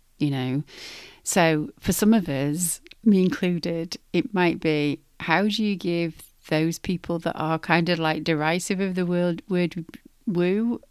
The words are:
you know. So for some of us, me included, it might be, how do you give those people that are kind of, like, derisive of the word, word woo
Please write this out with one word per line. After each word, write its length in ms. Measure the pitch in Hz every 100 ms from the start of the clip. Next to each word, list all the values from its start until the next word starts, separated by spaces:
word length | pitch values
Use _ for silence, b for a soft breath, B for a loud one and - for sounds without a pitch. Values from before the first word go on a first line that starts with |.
| _ -
you 100 | 147
know. 340 | 135 127 135 - B B B B B
So 460 | - 196 165 156 151 -
for 140 | -
some 200 | 180 214
of 140 | 226 170
us, 540 | 139 143 151 175 - - - 226
me 180 | 196
included, 720 | 185 - 180 175 170 165 165 - _
it 220 | 175 -
might 260 | 196 175 175
be, 400 | 165 151 147 135 _ -
how 260 | - 165 208
do 160 | 208
you 140 | 214 185
give 560 | 175 170 170 - - _ -
those 280 | 156 160 170
people 400 | - 175 - 170
that 160 | 165 -
are 220 | 156 160
kind 300 | - 165 165
of, 100 | 170
like, 280 | 160 156 156
derisive 560 | 156 151 180 - 190
of 140 | 196 180
the 100 | 175
word, 360 | 175 175 170 -
word 380 | 180 175 - 160 - - _ -
woo 540 | 175 180 202 233 240 _